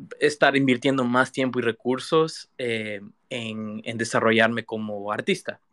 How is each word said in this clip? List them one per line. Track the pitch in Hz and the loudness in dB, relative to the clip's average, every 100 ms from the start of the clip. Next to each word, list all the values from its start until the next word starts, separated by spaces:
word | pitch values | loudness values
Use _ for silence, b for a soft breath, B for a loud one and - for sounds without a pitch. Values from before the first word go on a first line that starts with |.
| - - | -18 0
estar | 147 147 147 135 | 0 4 4 4
invirtiendo | 135 120 139 135 | 4 2 2 0
más | 120 123 127 | 2 2 2
tiempo | - 131 123 | 0 -2 0
y | |
recursos, | 117 113 - 127 - 160 160 - - - | -2 -2 -2 -2 0 2 2 -4 -16 -8
eh, | 123 113 107 101 101 - - | -4 -4 -6 -10 -14 -20 -12
en, | 127 113 110 107 107 | -8 -8 -8 -8 -10
en | - 117 | -8 -4
desarrollarme | 113 123 113 113 113 117 | -2 2 4 6 4 2
como | - 110 107 104 101 | -6 -8 -6 -8 -6
artista. | 107 120 185 - - _ | -4 -2 -4 -6 -14 _